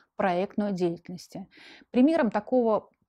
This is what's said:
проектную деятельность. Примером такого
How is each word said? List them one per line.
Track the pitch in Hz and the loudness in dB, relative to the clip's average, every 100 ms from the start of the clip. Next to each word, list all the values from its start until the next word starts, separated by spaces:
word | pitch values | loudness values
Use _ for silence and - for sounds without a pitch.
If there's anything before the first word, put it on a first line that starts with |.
| _ - | _ -4
проектную | 202 175 202 - 208 | -2 0 -2 -4 -4
деятельность. | 185 175 170 - 180 - - 196 - - - _ | -2 -2 -4 -12 -16 -16 -16 -18 -20 -20 -20 _
Примером | - 269 330 240 | 2 4 4 0
такого | 214 208 254 226 208 - _ | -2 0 0 2 0 -4 _